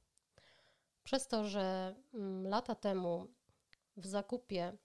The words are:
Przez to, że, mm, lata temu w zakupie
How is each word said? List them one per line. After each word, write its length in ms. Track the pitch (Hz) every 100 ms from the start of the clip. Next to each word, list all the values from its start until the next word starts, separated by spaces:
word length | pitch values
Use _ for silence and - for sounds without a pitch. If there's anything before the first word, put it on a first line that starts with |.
| _ _ _ - - - - _ _ _
Przez 260 | - 269 -
to, 160 | 226
że, 500 | 208 202 185 190 185 220 -
mm, 320 | 240 196 185 190
lata 260 | 208 247
temu 520 | 220 208 190 175 170 180 - _ _ _ - _ -
w 100 | 185
zakupie 720 | 202 202 247 - 185 175 208